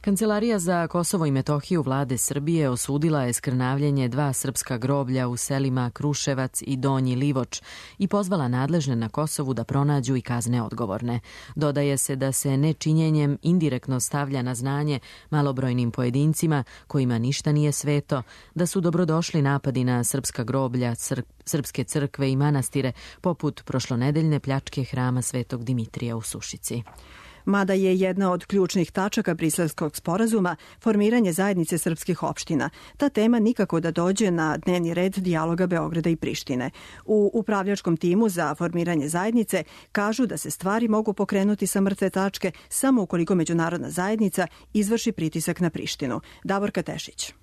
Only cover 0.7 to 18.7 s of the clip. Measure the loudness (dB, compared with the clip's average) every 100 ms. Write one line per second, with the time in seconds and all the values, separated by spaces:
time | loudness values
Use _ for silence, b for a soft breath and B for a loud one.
0.7 | 0 2 0 0 2 2 2 2 -2 0
1.7 | 0 2 0 0 -2 -2 -2 0 2 2
2.7 | 0 0 0 2 2 0 -2 0 0 0
3.7 | 2 2 2 0 0 0 0 -4 -4 -4
4.7 | -4 0 0 0 0 0 -2 -2 0 0
5.7 | 0 -2 -2 -2 -2 -2 -2 -2 -4 -4
6.7 | -2 0 2 2 2 0 0 -2 -8 B
7.7 | B B B 0 0 0 0 0 0 0
8.7 | 0 0 0 -2 -2 -4 -2 -4 -4 -2
9.7 | 0 2 2 2 -2 0 -4 0 0 -2
10.7 | -4 -4 -4 -2 -4 B B B -2 0
11.7 | 2 0 0 -2 -2 -2 -2 0 2 2
12.7 | 0 2 2 4 4 2 0 2 2 2
13.7 | 0 -2 -2 -2 -4 -2 -2 -2 -2 -2
14.7 | 0 0 -2 B B B 0 2 2 0
15.7 | 2 0 0 0 2 2 2 2 0 -2
16.7 | B B 0 2 2 0 0 2 2 2
17.7 | 0 0 0 0 -4 -4 B B -2 0